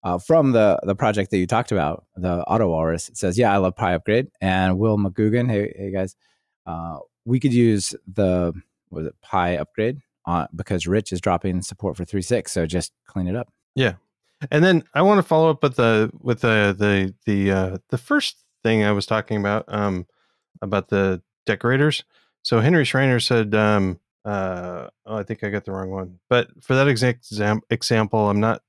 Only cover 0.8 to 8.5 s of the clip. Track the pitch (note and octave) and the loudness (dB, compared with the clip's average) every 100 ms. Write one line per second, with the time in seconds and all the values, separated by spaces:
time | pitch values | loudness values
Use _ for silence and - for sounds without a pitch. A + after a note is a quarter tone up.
0.8 | F#2+ G2 A#2 G#2 F#2+ G2 F2+ A2+ A#2+ G2 | -2 0 0 0 0 -2 0 -2 0 -2
1.8 | D2+ E2 _ - F2+ F2 - G#2+ G2+ D#2+ | -2 -4 _ -8 -4 -4 -2 0 2 2
2.8 | D#2+ E2+ - - F#2+ F#2 A#2 G2 F#2 - | 0 -2 -6 -6 -4 2 2 2 0 0
3.8 | F#2 E2+ - A2 C3+ _ F#2+ F#2 F#2+ F#2 | -2 -2 0 -2 -2 _ -2 2 2 2
4.8 | A2 G#2+ G2+ F#2 G#2+ A#2 A#2+ G#2 G#2 - | 0 0 -2 0 0 2 0 -2 -4 -8
5.8 | G2 F#2+ F#2+ _ _ _ _ _ - E2 | -8 -6 -6 _ _ _ _ _ -14 -10
6.8 | E2 D2+ - _ A2+ B2+ C3+ A#2+ A#2 G#2+ | -10 -12 -16 _ -4 0 2 4 4 2
7.8 | - - - G2 G2 F2+ F2 | -2 -10 -10 0 2 2 0